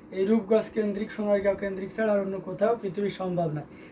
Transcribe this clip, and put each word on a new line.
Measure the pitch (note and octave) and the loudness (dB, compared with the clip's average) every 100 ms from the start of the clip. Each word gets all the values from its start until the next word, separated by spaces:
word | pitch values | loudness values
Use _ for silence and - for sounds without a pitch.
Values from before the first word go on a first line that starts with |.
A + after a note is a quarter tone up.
| - | -8
এই | F#3 G3 | 0 4
রূপগঞ্জ | A3+ F#3+ A3 A3 | 4 6 2 2
কেন্দ্রিক, | A3+ G#3 G3+ G#3+ | -2 0 -2 -6
সোনারগাঁও | - G#3 G3+ G3+ G3 | -2 2 2 2 0
কেন্দ্রিক | G3+ F#3 F#3+ - | -2 -4 -6 -2
ছাড়া | A3 | 2
আর | G3+ | 2
অন্য | F#3+ F#3+ | 0 -4
কোথাও | F#3 F3+ A3 A#3 | -6 0 2 2
পৃথিবীর | G3 G3+ G3+ | -2 -2 -2
সম্ভব | - F#3 F3 E3 | -2 -2 0 0
না। | D3+ - - - | -2 -8 -14 -18